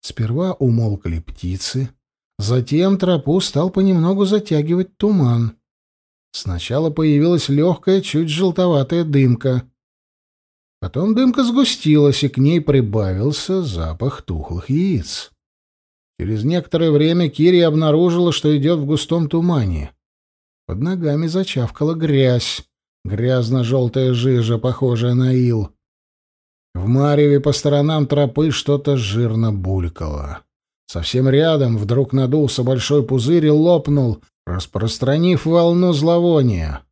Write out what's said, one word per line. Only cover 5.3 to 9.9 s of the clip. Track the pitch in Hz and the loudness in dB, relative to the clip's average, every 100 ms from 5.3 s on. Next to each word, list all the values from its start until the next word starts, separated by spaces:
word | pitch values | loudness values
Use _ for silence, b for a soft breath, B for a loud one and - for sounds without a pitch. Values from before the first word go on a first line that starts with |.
| 117 113 - _ _ _ _ _ _ _ | 2 -2 -6 _ _ _ _ _ _ _
Сначала | - - 87 - 131 160 | -12 -8 -8 -4 -2 -2
появилась | 156 156 147 160 175 - | 0 2 4 4 2 0
легкая, | 143 165 175 - 196 | 2 2 0 0 0
чуть | 190 147 165 | 0 -2 -2
желтоватая | 151 185 170 180 151 127 170 | 0 -2 0 2 2 0 -2
дымка. | 165 143 131 120 135 127 123 _ _ | 0 2 4 2 0 -2 -6 _ _